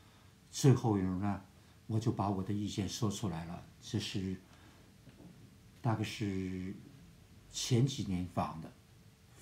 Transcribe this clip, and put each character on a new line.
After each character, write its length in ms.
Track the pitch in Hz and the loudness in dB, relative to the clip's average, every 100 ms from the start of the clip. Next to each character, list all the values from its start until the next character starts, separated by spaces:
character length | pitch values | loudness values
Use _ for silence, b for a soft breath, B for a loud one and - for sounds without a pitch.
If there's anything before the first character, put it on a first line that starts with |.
| b b b b - | b b b b -12
最 200 | - 143 | 6 8
后 260 | 117 117 101 | 8 6 2
一 20 | |
轮 180 | 92 92 | 2 0
呢， 220 | 101 95 - b b b - | -2 -2 -8 b b b -4
我 120 | 110 | 0
就 120 | 113 | 2
把 180 | - 98 | 2 0
我 140 | 95 | 0
的 100 | 95 | -2
意 160 | 104 101 | -2 -2
见 180 | 95 92 | -2 -4
说 220 | - 107 | -2 -2
出 180 | - 104 | -2 -4
来 160 | 82 82 | -4 -6
了。 200 | 87 - - | -10 -14 -18
这 180 | - 107 | -6 -4
是 400 | - 101 95 92 B B B B B - - - - - - - - - | -2 -4 -4 -6 B B B B B -20 -20 -20 -20 -20 -20 -20 -20 -4
大 140 | 127 110 | -2 0
概 80 | |
是 680 | 107 - 101 95 92 92 92 - - - - - - - - | -2 -2 -2 -2 -4 -4 -6 -10 -14 -20 -20 -20 -20 -20 -12
前 360 | - - 120 139 | -6 2 4 4
几 180 | - | 0
年 220 | 101 90 90 | -2 -2 -2
仿 340 | - 82 80 | -2 -2 -4
的， 100 | 78 - - - - - - - | -12 -16 -20 -20 -20 -20 -20 -20